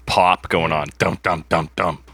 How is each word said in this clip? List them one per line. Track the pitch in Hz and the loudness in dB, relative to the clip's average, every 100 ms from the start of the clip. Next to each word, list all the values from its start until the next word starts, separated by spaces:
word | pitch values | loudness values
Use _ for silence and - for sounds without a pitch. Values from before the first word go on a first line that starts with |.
| - | -2
pop | - 90 90 - | 2 4 2 0
going | 87 82 | -2 0
on. | 78 73 - | -2 -4 -2
Dum, | - - | -2 -2
dum, | 98 85 - | -2 -4 -2
dum, | - 78 - | -2 -2 -2
dum. | 92 73 - | -2 -2 -12